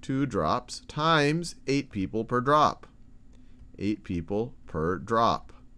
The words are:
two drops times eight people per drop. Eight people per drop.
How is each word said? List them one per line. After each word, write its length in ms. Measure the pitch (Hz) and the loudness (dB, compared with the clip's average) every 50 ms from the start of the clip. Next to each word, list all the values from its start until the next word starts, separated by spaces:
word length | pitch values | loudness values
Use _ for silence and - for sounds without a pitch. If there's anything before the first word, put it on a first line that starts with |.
two 240 | - - 135 135 139 | -6 -4 -2 -2 -2
drops 560 | 139 110 95 80 78 98 123 - - - - - - | 0 0 0 2 2 0 0 -2 -6 -14 -16 -14 -12
times 640 | - 151 151 160 165 156 143 143 151 170 175 - - - - | -6 -2 2 4 4 4 4 4 2 0 -2 -6 -10 -12 -4
eight 240 | - 135 139 131 - | -2 0 0 0 -2
people 340 | - 104 92 - - 110 113 | -4 -4 -4 -2 -2 -4 -4
per 160 | - 127 123 | 0 -2 -2
drop. 460 | 123 135 147 151 147 107 - - - - - - - - - - - - - - - - - - - - - - | 2 4 4 6 6 4 2 -2 -12 -20 -20 -20 -20 -20 -20 -20 -20 -20 -20 -20 -20 -20 -20 -20 -20 -20 -12 -6
Eight 240 | - 101 107 - - | -4 -4 -4 -4 -6
people 500 | - 95 85 80 80 98 104 113 131 - - - - | -6 -6 -6 -4 -4 -4 -4 -4 -6 -8 -16 -18 -10
per 300 | - 80 78 82 92 - | -6 -2 -2 -2 -2 -2
drop. 560 | 69 101 113 113 117 110 85 - - - - - - - - | -4 -2 0 2 2 2 2 0 -4 -12 -20 -20 -20 -20 -20